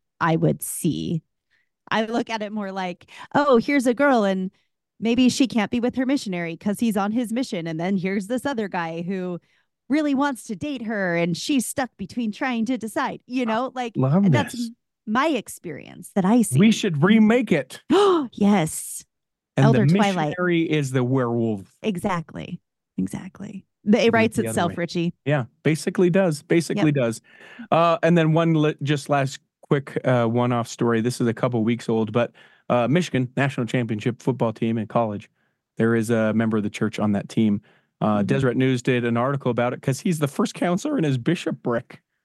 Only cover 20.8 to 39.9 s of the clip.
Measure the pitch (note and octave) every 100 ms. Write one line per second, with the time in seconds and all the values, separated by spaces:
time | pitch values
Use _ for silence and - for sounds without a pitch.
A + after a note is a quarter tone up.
20.8 | C3+ C3 B2 C3 A#2+ A#2+ A2+ G2+ F#2 _
21.8 | A3 F3 G#3 F3 - - - F3 _ _
22.8 | _ - F#3 - F#3+ - G3+ G3 - _
23.8 | G#3+ A3 A#3 A#3 A3 - A3 A3 E3+ -
24.8 | E3+ F3 E3+ - C#3 D3 A2+ _ - D#3+
25.8 | F#3+ F3+ F3+ F#3 F#3 D3 - E3+ - G3+
26.8 | D#3 C#3+ A#2 A2 _ - - - - D#3+
27.8 | E3+ E3 E3 E3+ D#3+ D#3 E3 D#3 D3+ -
28.8 | C#3 D3 - C#3+ C3+ - _ _ - C#3+
29.8 | C#3 - C3+ B2 A2+ A#2+ B2 A#2+ A2+ -
30.8 | A#2+ A2+ A#2 - A#2 A2 B2+ A#2+ A2 A#2
31.8 | - A2+ G#2+ A#2+ A#2 _ - _ - A#2+
32.8 | A#2+ E3 D#3+ C3 B2+ - C#3 C#3 A2+ C3
33.8 | A#2 G#2+ A#2+ - - B2 A2+ G#2+ A2+ A2+
34.8 | G2+ A#2+ A2+ G2+ - _ _ _ _ -
35.8 | A2+ A#2 A2 A2+ A2 A2 A2+ A2 G#2 -
36.8 | G#2+ - G#2 G2 - - A2 G2+ - _
37.8 | _ - G#2+ G#2 G2 C3+ C3 A#2+ C3 B2+
38.8 | C3+ B2 A#2+ A#2 C3 C#3 B2+ A#2 B2 -
39.8 | -